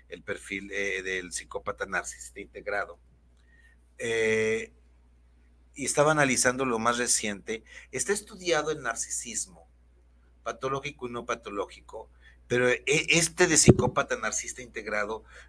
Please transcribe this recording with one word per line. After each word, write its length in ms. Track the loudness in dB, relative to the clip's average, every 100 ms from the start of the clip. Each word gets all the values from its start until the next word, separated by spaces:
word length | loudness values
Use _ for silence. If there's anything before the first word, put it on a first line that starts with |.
| -18
el 140 | -14
perfil, 480 | -10 -10 -8 -10 -6
eh, 300 | -4 -4 -4
del 300 | -4 -6 -6
psicópata 540 | -10 -8 -8 -6 -6 -4
narcisista 540 | -4 -6 -12 -16 -16
integrado. 580 | -16 -12 -6 -4 -6 -10 _ _ _ _ _ _ -20 _ _ -8
Eh, 760 | -2 2 2 2 2 -2 -4 _ _ _ _ _ _ _ _ _ _
y 120 | -8 -2
estaba 260 | 4 4
analizando 520 | 6 4 4 2 2 0
lo 120 | 0
más 200 | 0 0
reciente. 640 | 0 0 -2 -6 -8 -10 -10 -20 -10
Está 220 | -6 -2
estudiado 580 | -4 -4 -8 0 0 0
el 120 | -4
narcisismo, 840 | -4 -6 -6 -8 -6 -8 -8 -14 -20 _ _ _ _ _ _ _
patológico 680 | -10 -6 -4 -4 -6 -10 -10
y 40 |
no 140 | -8 -6
patológico, 840 | -6 -6 -6 -6 -10 -18 -16 -16 -20 -20 -14 -2
pero, 220 | 2 4
eh, 120 | 2 2
este 600 | 0 4 2 4 4 4
de 120 | 8
psicópata 580 | 10 10 8 2 -2 -2
narcisista 460 | -4 -4 -8 -12
integrado, 640 | -12 -10 -4 -2 -2 -6 -12 -20